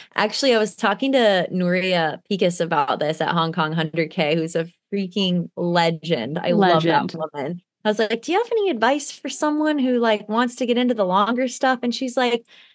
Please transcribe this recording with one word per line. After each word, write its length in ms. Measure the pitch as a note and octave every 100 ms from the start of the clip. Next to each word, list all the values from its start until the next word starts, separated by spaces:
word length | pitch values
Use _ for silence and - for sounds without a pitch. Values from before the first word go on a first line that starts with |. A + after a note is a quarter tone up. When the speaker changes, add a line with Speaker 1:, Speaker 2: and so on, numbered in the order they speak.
| -
Speaker 1:
actually, 400 | - G#3+ - C4+
I 40 | A3+
was 180 | G#3+ -
talking 360 | G#3 G#3 C4+
to 360 | C4 A3 F#3 -
Nuria 680 | F3+ F3+ F3+ F#3 F3 D#3 - -
Pikus 300 | G3 F#3 F3
about 380 | E3 D3+ C#3 G#2
this 200 | D3+ D#3
at 80 | D#3
Hong 220 | E3+ E3
Kong 200 | E3 D#3
hundred 380 | E3 D#3 E3 D#3
K, 240 | - D3
who's 200 | E3 E3
a 140 | E3 E3+ _ -
freaking 560 | G3+ F#3+ G3+ F#3 F3+ E3+ -
legend. 840 | F3 F3 E3 D#3+ E3 C#3 A#2 D#3+
I 120 | F3+
love 300 | F3 F#3 D#3+
that 200 | E3 D3
Speaker 2:
Legend. 120 | - D#3+ D#3
Speaker 1:
woman. 280 | D3 C#3 F3 _ _
I 40 | G#3+
was 100 | G#3+
like, 220 | G#3+ A#3
"Do 100 | D4+
you 60 | F#4+
have 120 | A#4
any 180 | A4+ G4
advice 400 | A#3 A#3 D4 -
for 180 | - C#4
someone 480 | - D4+ D4+ D4+ D4
who, 200 | B3+ B3
like, 300 | A#3 G#3+ G#3
wants 280 | A3 B3 -
to 100 | A#3+
get 100 | A#3+
into 180 | B3
the 120 | G#3+ F#3
longer 420 | F#3 G#3 B3 C4
stuff?" 300 | - C4 B3+
And 120 | A#3+
she's 220 | - C4 C4
like, 260 | B3 A#3 - - -